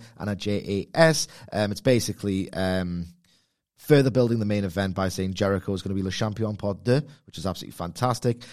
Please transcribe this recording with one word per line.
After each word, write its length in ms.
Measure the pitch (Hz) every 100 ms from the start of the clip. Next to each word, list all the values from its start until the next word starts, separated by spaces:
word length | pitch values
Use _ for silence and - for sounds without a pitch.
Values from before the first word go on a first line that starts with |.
| - -
Anna 160 | 104 95
J 520 | 104 101 - 98 -
A 40 | 151
S. 280 | 160 156 - - -
Um, 200 | 107 104
it's 80 | 101
basically, 720 | 135 120 - - 101 95 92
um, 540 | - 92 92 90 87 87 - _ _ _ _ _ _
further 340 | - 147 131
building 260 | 127 120 117
the 60 | 104
main 160 | 104
event 320 | 98 98 98
by 140 | 90 95
saying 260 | 95 95
Jericho 380 | 92 98 95 -
is 80 | 95
gonna 140 | 98 98
be 80 |
Le 60 | 92
Champion 420 | - 110 101 107 101
pour 160 | 101
deux, 300 | 95 107 135 151 - -
which 100 | -
is 80 | 92
absolutely 300 | 90 - -
fantastic. 640 | 87 - 123 117 123 117 -